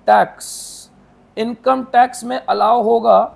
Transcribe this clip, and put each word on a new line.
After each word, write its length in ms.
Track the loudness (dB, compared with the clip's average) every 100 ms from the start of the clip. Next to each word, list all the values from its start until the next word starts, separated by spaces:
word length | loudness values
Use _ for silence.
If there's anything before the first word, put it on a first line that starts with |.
| 2
tax, 420 | 2 2 -4 -14 -14 -16 -18 -20 _ _ _ _ -8
इनकम 460 | -8 -4 -2 -2 0
टैक्स 320 | 2 2 -2
में 140 | -10 -8
अलाउ 420 | -4 -2 0 0
होगा 360 | 2 0 4 2 2